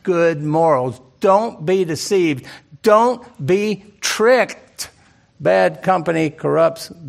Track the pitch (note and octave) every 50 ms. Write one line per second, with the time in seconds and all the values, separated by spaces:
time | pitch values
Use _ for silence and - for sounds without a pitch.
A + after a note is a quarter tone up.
0 | - F#3 F3+ E3+ E3+ E3 E3 C#3+ D3+ D3+ D3+ D#3+ E3 D#3+ D3 B2+ B2+ C3 A#2 -
1 | - _ _ - - G3 F#3+ G#3 A3+ A3+ - - D#3 F3 F#3 F#3+ F#3 D#3+ D#3 -
2 | - - G3+ F#3 F3 D#3+ C#3+ B2+ - - - - - _ D3 - - A3 G#3 G#3+
3 | A#3 - - A#3+ - - - - C#3+ C#3 F#3 G3+ G#3 G#3+ G3+ G3 - - - -
4 | - - - - G#3+ A#3+ B3+ A#3+ G3 - - - - - _ - - - _ _
5 | _ _ _ _ _ _ _ - D3 F3 F#3 F#3+ F#3 F3+ D#3+ - - F#3+ F#3 F3+
6 | D3+ E3+ E3 D#3+ D#3+ D3 D3+ - - C#3+ D3 D#3+ E3 D#3+ D#3+ - - - - E3+
7 | D#3+